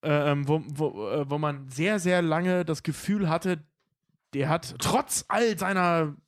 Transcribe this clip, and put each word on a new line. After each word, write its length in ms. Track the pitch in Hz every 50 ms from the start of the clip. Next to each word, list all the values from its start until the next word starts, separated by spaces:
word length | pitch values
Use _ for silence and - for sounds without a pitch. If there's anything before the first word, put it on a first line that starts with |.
| -
äh, 280 | 151 147 147 147 147 143
ähm, 160 | 143 143 135
wo, 140 | 151 160 -
wo, 440 | 110 151 135 156 143 - 98 104 101
äh, 180 | 107 151 143 135
wo 60 | 143
man 320 | 147 156 151 143 139 139 131
sehr, 300 | 127 131 160 196 214 208
sehr 240 | 165 180 180 180 175
lange 420 | 165 156 160 175 185 185 180 180
das 180 | 160 160 147 -
Gefühl 460 | - 147 - - - 202 208 196 165
hatte, 340 | 160 170 - 190 180 160 151 _ _ _ _ _ _ _ _ _ _ _ _ _ -
der 160 | 139 139 156
hat 280 | 156 165 - - - -
trotz 480 | - - 175 247 - - - - - _
all 300 | - 208 240 233 214 165
seiner 560 | 190 185 196 190 180 175 170 165 160 151 143 - _